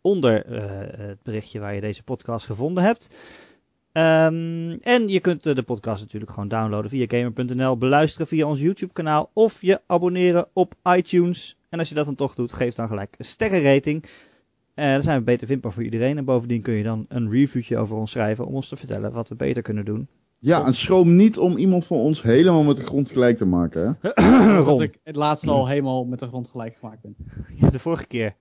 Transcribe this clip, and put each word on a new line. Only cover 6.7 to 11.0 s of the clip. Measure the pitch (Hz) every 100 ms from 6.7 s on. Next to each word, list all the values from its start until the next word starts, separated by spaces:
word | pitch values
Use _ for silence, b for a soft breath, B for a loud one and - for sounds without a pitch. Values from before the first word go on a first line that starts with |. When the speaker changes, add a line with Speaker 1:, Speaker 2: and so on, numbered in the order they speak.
| 104 107
Speaker 1:
via | 131 120
gamer | 120 120
punt | 113 127
N | 123 131
L, | 127
beluisteren | 127 143 156 - 160
via | 160 151
ons | 143
YouTube-kanaal | 151 196 - - 156 151 -
of | - 220 -
je | 185 196 _
abonneren | 175 180 180 180 170 165
op | - 180 - 185
iTunes. | 180